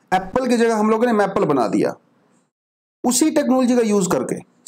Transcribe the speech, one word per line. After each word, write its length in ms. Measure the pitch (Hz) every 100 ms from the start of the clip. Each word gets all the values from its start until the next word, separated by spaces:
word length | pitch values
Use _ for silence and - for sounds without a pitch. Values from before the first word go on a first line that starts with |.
| -
Apple 320 | 185 185 254 254
की 100 | 233
जगह 200 | 233 220
हम 140 | 214
लोगों 160 | 220 247
ने 60 |
Mapple 320 | 208 196 202
बना 240 | 170 135 107
दिया, 260 | 101 64 - _ _ _ _ _ _ _ _ _ _
उसी 260 | 247 240 311
टेक्नोलॉजी 460 | 302 233 262 247 247
का 60 |
यूज़ 260 | 220 208 175
करके, 320 | 185 - - - _